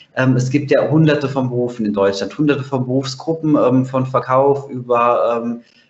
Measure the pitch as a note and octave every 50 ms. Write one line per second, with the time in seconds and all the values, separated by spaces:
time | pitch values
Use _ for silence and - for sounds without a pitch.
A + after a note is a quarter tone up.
0 | - _ - B2+ C3 C3 C3 C3 B2+ - - D3 D3 - C#3+ B2 - - D3 D#3+
1 | D#3+ D3+ D3 D3 C#3 C3 - C3+ B2+ A#2+ A#2+ B2 A#2+ A#2+ - - G#2+ G#2 G2+ G2
2 | G2 G2 G2 - G2+ F#2+ - - D3+ C#3+ C3+ C3 - - C#3 B2+ B2+ B2 B2+ C3+
3 | C3 - - - - E3 D#3+ D#3+ D3+ D3+ D3 A#2 G#2+ B2+ B2+ C3 B2+ - C3+ C3
4 | B2+ - - A#2+ - C3 C3 C3+ C#3 C#3+ C#3 C#3 - - A#2 B2+ A#2+ A#2+ A#2+ A#2+
5 | A#2+ A#2+ A#2+ - F2+ A#2 A#2+ A#2 A#2 A#2+ A#2 A#2 - _ _ _ _